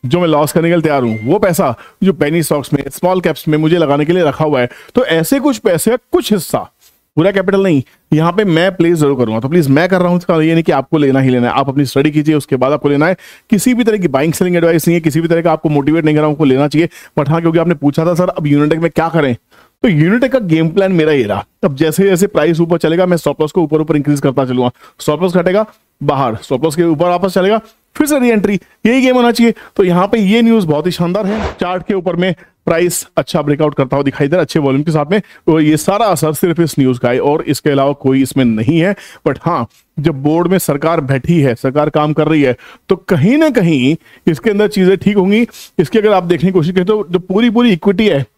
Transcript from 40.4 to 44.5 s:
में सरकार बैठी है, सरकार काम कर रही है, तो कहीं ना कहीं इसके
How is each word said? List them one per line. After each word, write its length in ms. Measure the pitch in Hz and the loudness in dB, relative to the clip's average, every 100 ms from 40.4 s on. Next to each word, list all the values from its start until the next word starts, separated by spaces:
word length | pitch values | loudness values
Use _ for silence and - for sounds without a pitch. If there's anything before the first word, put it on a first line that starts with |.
| 175 | 0
में 100 | 185 | 0
सरकार 420 | - 143 160 165 | -2 -2 -2 -2
बैठी 400 | 135 135 139 170 | -2 -2 0 0
है, 140 | 139 | 0
सरकार 360 | 113 135 143 151 | -2 -2 -2 0
काम 220 | 156 151 | 0 -2
कर 160 | 156 151 | 0 0
रही 140 | 160 | 2
है, 140 | 131 123 - - - | 2 -2 -10 -20 -4
तो 80 | 185 | -4
कहीं 400 | - 170 175 294 | 0 0 2 2
ना 140 | 320 | 2
कहीं 460 | 233 170 147 127 165 _ - - | 2 0 2 0 -2 _ -6 -4
इसके 240 | 160 226 | -2 -2